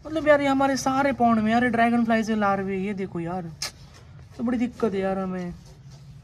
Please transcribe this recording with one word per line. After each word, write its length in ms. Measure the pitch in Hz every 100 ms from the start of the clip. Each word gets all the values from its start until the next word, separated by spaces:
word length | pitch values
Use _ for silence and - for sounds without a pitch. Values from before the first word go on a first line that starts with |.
| 302
मतलब 220 | 311 302
यार, 120 | 285
ये 60 | 277
हमारे 300 | 269 277 262
सारे 360 | 269 262 277
pond 280 | 247 233 226
में 100 | 214
यार 140 | 233 247
ड्रैगन 380 | 226 233 240
फ्लाई 180 | 233 226
से 100 | 214 220
लार्वे, 420 | 202 196 190 190
ये 160 | 196
देखो 260 | 196 190 175
यार, 300 | 165 185 170 147 - - - - - - - -
तो 60 |
बड़ी 140 | 240 247
दिक्कत 360 | 240 - 226
है 60 | 196
यार 180 | 190 190
हमें। 360 | 190 185 175 170 - - - - - -